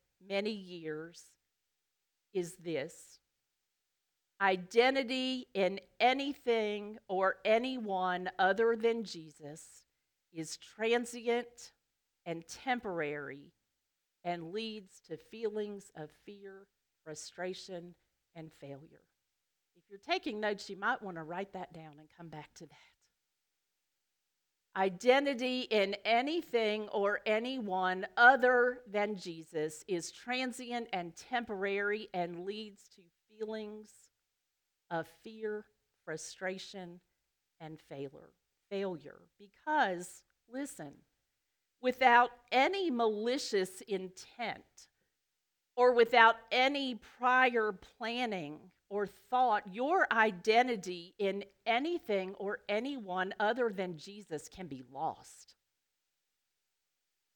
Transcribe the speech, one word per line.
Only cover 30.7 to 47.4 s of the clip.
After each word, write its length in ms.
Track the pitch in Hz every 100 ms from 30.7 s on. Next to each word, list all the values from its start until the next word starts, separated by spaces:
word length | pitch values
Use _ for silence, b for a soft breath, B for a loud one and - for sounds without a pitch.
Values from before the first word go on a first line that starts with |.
| 240 233
and 240 | 190 170 -
temporary 920 | - 247 226 196 196 196 202 214 -
and 320 | 185 175 170
leads 380 | 185 214 214 196 -
to 100 | - 170 _ _
feelings 580 | 214 214 220 214 214 214 - _ _ _ _ _ _ _ _ -
of 180 | 170 165 -
fear, 400 | 220 220 214 214 - _ _ _
frustration, 960 | - 160 - - 185 190 - 202 175 175 _ _ _ _ _ -
and 220 | 160 156 -
failure. 460 | 139 139 147 - _ _ _ -
Failure. 520 | 196 196 160 143 - 170 _
Because, 840 | 202 _ 311 302 214 175 175 - _ _ _
listen, 400 | 254 285 - 147 - _ _ _ _ _ _ _ _
without 500 | 254 247 254 240 240 - -
any 380 | 247 294 392 349
malicious 880 | 240 226 208 233 269 - 202 185 - -
intent 1000 | 190 185 - - - 220 131 - - - _ _ _ _ _ _ _ _
or 200 | - 247
without 420 | 240 233 240 226 226 -
any 480 | 247 269 285 262 233 - -
prior 540 | 247 254